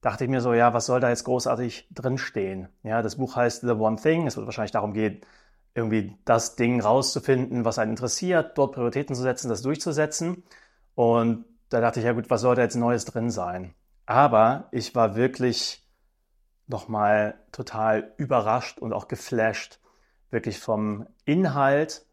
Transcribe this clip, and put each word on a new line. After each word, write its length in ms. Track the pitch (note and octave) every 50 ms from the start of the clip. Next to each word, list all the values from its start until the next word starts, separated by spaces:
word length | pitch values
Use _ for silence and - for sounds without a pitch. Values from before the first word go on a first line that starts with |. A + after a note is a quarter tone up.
dachte 240 | - B2 - - C3+
ich 60 | B2
mir 100 | C3+ C3
so, 140 | A#2+ B2 A#2+
„Ja, 200 | A#2 A#2+ A#2+ A2+
was 120 | A#2+ A2+
soll 140 | - B2+ B2+
da 80 | C3 B2
jetzt 160 | A#2+ A#2 -
großartig 640 | - B2+ B2+ B2 - B2 A2+ B2 A#2+ - - - _
drinstehen?“ 760 | - - B2 C3 B2+ C3 - - - A2+ G2 F#2+ F#2+ F#2+ F#2 F#2+ _ _ _
Ja, 180 | A2 A2 A#2 A2
das 140 | A2 -
Buch 200 | - C3 B2 -
heißt 260 | B2+ A#2+ A#2+ A#2 - -
The 100 | A#2+ A#2+
One 240 | G#2+ A2 A2 A2
Thing. 300 | G#2 - D#3 D#3+ E3 E3+
Es 100 | C#3 -
wird 100 | - G#2+
wahrscheinlich 260 | A2 G#2 - A2 G2+ -
darum 200 | A2+ G2+ G#2+ G2+
gehen, 280 | G#2+ A2 G#2+ F#2 - - _ _ _ _ _ _ _ _ _ _
irgendwie 420 | - A#2 A2 G#2+ A2+ G2+ G2 - _ _
das 300 | - A#2 A#2 A#2 - -
Ding 260 | - A#2+ A#2 B2 B2
rauszufinden, 840 | A2 G#2 A2+ C3 C3 - - C#3 - - C3+ B2+ C3 B2+ B2+ B2 A#2
was 140 | A2+ A2+ -
einen 100 | A2+ G#2+
interessiert, 680 | A2+ A2 B2 B2 - - - F3+ F3+ E3 D#3 D#3+ -
dort 160 | - C#3 C3 -
Prioritäten 440 | - B2 A#2+ A#2 C#3 C#3+ - C#3+
zu 60 | B2 B2+
setzen, 280 | C3 B2 B2 - B2+
das 100 | A#2 G2
durchzusetzen. 840 | A#2 C3 D3+ D#3 - F3+ D3+ C#3+ D3+ D3+ D3+ - E3 E3+ F3+ F3 - _ - - _ _ _ _ _ _ _
Und 500 | - A#2+ A#2 A#2 A#2 A#2 A#2 A#2 A2+ - _ _ _ _ _
da 140 | - A#2+ A2+
dachte 180 | A#2 A2+ B2+
ich, 60 | A2+
„Ja 60 | A#2+ A#2+
gut, 180 | A#2 A2+ -
was 100 | C3 A2
soll 140 | A2 B2+ B2
da 80 | A#2+ B2
jetzt 140 | A2+ -
Neues 280 | B2 A#2+ A#2+ B2 A#2 G#2+
drin 240 | - - A#2 A2+ A#2+
sein?“ 460 | A2 G#2 F2+ F2 F2 F#2 F#2 F2 - _ _ _ _ _ _
Aber 600 | - G#2+ B2 C#3+ C#3+ A#2 G#2+ A2 A2+ B2+ C#3 - -
ich 240 | - B2 G#2+ - -
war 220 | B2 A2+ G#2+ G2
wirklich 680 | A2 B2 C3+ C3 - B2+ B2+ A2+ - - - - - _ _ _ _ _ _ _ _ _ _ _ _ _ _ _ _ _ -
nochmal 680 | A2+ G2+ - - A2 G#2+ G#2 G#2 G#2+ G#2+ G#2+ G#2+ - - _ _ -
total 600 | - B2+ - - A2 A2 A2 A2 A2 G#2+ - -
überrascht 600 | _ D#3 B2 C#3 B2 G#2+ G#2 A2 B2 A#2+ - - -
und 140 | - A#2 G#2+
auch 140 | - -
geflasht, 720 | - - A#2+ - - - A#2 A2 A2+ G#2+ - - - - _ _ _ _ _ _ _ _ _ _ _
wirklich 280 | - A#2 - A#2+ G2+ -
vom 480 | - - A2+ G#2+ G#2+ G#2+ G#2 G2+ A2+ - _ _ _
Inhalt 800 | - C#3+ E3+ F#3+ E3+ C3 C#3 C#3 C3+ C#3 C#3+ D#3 D#3 - - _ _